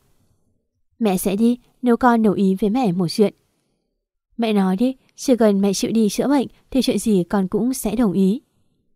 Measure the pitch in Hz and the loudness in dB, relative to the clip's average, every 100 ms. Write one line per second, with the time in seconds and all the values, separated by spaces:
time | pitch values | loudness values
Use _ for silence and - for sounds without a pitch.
0 | _ _ _ _ _ _ _ _ _ - | _ _ _ _ _ _ _ _ _ -4
1 | 220 185 202 202 233 247 _ _ 247 233 | -2 -2 -2 0 0 -2 _ _ 0 2
2 | 254 233 214 180 190 190 208 247 226 175 | 2 2 2 2 0 0 -2 0 -2 -2
3 | 170 - 202 - _ _ _ _ _ _ | -2 0 0 -2 _ _ _ _ _ _
4 | _ _ _ - 226 208 190 190 254 262 | _ _ _ -6 -2 0 0 0 -2 -4
5 | _ - - 240 220 196 202 185 240 226 | _ -6 -2 2 2 2 0 -2 -2 0
6 | 208 - 233 285 - _ _ 269 247 202 | 0 0 0 0 -2 _ _ -2 0 -2
7 | 226 196 170 202 185 208 240 262 - 220 | 0 0 0 -2 -2 -2 -2 -4 -4 -2
8 | 220 196 190 254 - _ _ _ _ | 0 2 0 0 -8 _ _ _ _